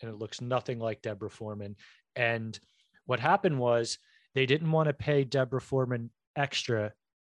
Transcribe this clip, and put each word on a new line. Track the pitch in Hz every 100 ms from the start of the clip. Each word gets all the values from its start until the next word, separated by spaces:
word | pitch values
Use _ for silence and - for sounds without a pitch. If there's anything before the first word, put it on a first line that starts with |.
and | 117
it | 107
looks | 110 -
nothing | 120 127 - 120
like | 113 104
Deborah | 113 101 107
Foreman. | - 107 104 101 101 - - _ -
And | 117 117 113 107 - _ _ _ -
what | 123
happened | 143 196 190 139
was | 120 117 117 - _ _ _ 131
they | 131
didn't | 151 160
want | 156 156
to |
pay | 143 - 143
Deborah | 131 139 127 127
Foreman | - 135 123 123 117 - _ -
extra | 139 - - 113 107 - _ _